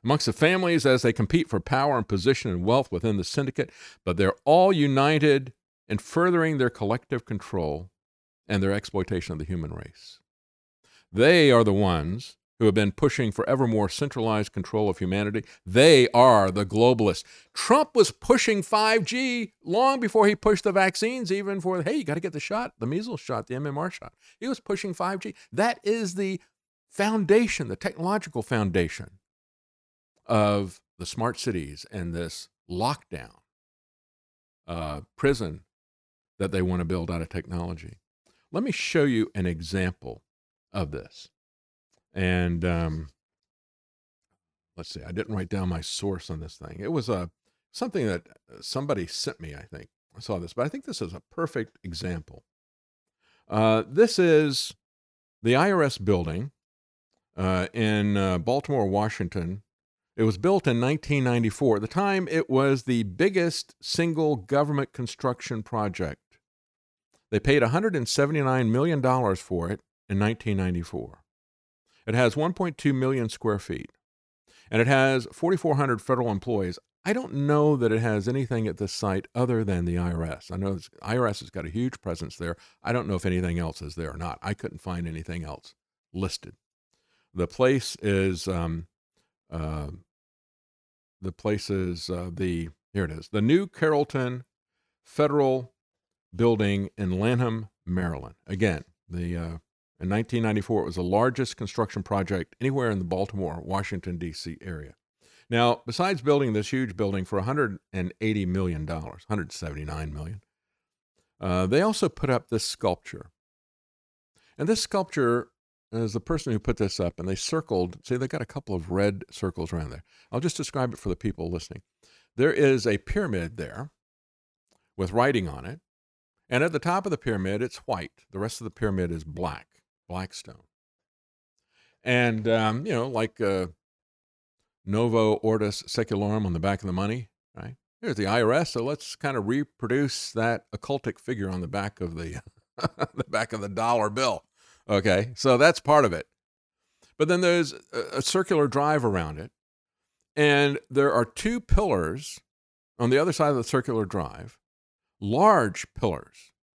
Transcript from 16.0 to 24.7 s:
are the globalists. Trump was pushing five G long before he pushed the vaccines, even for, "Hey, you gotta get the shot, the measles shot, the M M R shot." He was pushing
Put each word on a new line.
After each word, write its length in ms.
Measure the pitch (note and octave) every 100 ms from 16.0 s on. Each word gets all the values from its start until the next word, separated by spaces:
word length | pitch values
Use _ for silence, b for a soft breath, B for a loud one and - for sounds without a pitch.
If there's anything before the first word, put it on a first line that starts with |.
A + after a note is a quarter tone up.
| B2
are 400 | A#2 B2+ A2 F#2+
the 160 | F#2 G2+
globalists. 580 | G#2 A#2+ B2 G#2 F2 - B B
Trump 420 | - - C4 D4+ A#3+
was 140 | G3
pushing 540 | - - C4 - G#3
five 400 | - G#3+ A3 A3+
G 500 | F3 B3 C4 A#3+ G#3+ _
long 360 | - F#3+ C4 C4+
before 260 | A#3 A3 G3+
he 100 | G#3
pushed 280 | G#3+ G#3
the 80 | G#3
vaccines, 600 | F#3+ F#3+ - A3 B3+ G3+
even 300 | G3 G3 G3
for, 220 | F3+ F#3
"Hey, 140 | D#3 D4
you 60 |
gotta 160 | F3 D#3
get 140 | F3
the 60 | D3+
shot, 340 | - G#3 B3 _
the 80 | A2+
measles 320 | D#3+ A3 F#3+
shot, 260 | - A#2+ -
the 80 | B2+
M 120 | D3
M 100 | C#3
R 140 | F3
shot." 240 | - - _ b b
He 80 | A#3+
was 120 | C4
pushing 360 | -